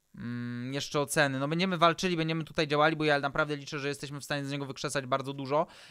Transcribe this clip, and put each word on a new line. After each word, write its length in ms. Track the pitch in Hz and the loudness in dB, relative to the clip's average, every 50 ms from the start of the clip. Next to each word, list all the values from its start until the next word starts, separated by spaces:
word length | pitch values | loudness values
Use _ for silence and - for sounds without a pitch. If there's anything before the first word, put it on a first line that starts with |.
| _ _ - | _ _ -16
mm, 600 | - 117 117 120 120 120 120 120 120 120 127 135 | -12 -10 -8 -6 -6 -6 -8 -8 -8 -6 -6 -4
jeszcze 260 | 143 139 - - 151 | -4 -4 -2 0 0
oceny. 380 | 143 - - 165 147 139 135 131 | 0 2 4 4 4 4 2 0
No 100 | 139 143 | 0 0
będziemy 300 | 160 170 180 196 185 160 | 0 2 2 2 2 6
walczyli, 380 | 170 170 160 - - 185 175 | 6 6 6 4 2 0 2
będziemy 280 | 160 160 160 160 160 156 | 2 0 0 -2 -2 -4
tutaj 220 | - - - 165 | -4 -2 -2 0
działali, 300 | 147 147 147 151 160 160 | 2 4 4 6 6 4
bo 80 | 151 156 | 4 2
ja 160 | 151 147 143 | 2 2 2
naprawdę 360 | 143 143 127 151 156 147 151 | 2 0 0 0 0 0 -2
liczę, 220 | 143 139 131 - 147 | -6 -6 -6 -6 -4
że 100 | 135 143 | -2 -4
jesteśmy 320 | 143 139 - 139 143 143 | -4 -4 -6 -10 -10 -8
w 40 | 127 | -6
stanie 200 | - 147 143 139 | -4 -4 -4 -4
z 60 | 139 | -4
niego 160 | 143 143 139 | -4 -4 -4
wykrzesać 400 | 131 131 - - 147 - 143 131 | -6 -6 -6 -6 -4 -2 -2 -2
bardzo 260 | 123 135 135 131 135 139 | 0 0 -2 -2 -2 -6
dużo. 340 | 139 139 131 139 151 170 - - - - - | -6 -2 0 2 2 2 0 -4 -18 -20 -14